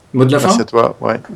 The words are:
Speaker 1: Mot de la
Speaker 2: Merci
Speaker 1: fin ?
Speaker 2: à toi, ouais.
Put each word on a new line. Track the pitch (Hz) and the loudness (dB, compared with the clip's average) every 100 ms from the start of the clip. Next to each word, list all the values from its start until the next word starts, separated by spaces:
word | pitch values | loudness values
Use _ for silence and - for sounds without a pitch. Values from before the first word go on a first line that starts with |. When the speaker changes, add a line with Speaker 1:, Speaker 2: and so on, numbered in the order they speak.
| _ | _
Speaker 1:
Mot | 127 | 0
de | 131 | 2
la | 139 | 2
Speaker 2:
Merci | 113 120 | 2 0
Speaker 1:
fin ? | |
Speaker 2:
à | |
toi, | 110 117 117 - | 0 0 0 -2
ouais. | 113 113 - | -4 -6 -8